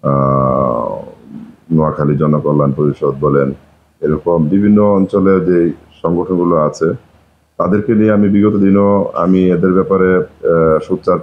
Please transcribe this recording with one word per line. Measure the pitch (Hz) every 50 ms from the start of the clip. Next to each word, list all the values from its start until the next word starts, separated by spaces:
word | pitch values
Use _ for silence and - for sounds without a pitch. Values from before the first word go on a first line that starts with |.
| -
আহ, | 69 69 69 67 67 67 67 67 65 65 65 67 64 60 57 58 - 50 - - - - - 58 - - - - - - _ _ _ 82
নোয়াখালী | 80 78 78 73 - 76 73 76
জনকল্যাণ | 69 78 76 76 76 76 78 73 73 71 71 67
পরিষদ | 73 78 71 69 - 76 71 69 67
বলেন, | 71 73 71 69 69 69 69 - _ _ _ _ _ _ _ _
এরকম | - 76 78 78 - 85 85 85 78 73
বিভিন্ন | 87 98 101 104 104 104 104
অঞ্চলে | 104 101 98 95 92 - 101 92 98 95 92
যে | 85 87 90 85 85 85 71 - - _ _ _ -
সংগঠনগুলো | 82 87 85 87 87 92 87 87 87 85
আছে, | 82 76 76 73 - 80 80 - 127 - _ _ _ _ _ _ _ _ _ _
তাদেরকে | _ 87 90 95 104 104 - 117
নিয়ে | 104 107 107 107
আমি | 101 104 101
বিগত | 101 101 101 107 104
দিনও | 104 98 98 98 101 101 98 101 101 - - -
আমি | - 85 90 95 92 92 92
এদের | 90 85 87 95 90
ব্যাপারে, | 95 92 - 98 95 92 92 92
আহ, | 92 78 - - - - - 85 82 80 80 78 78 -
সোচ্চার | - 92 82 - - 90 85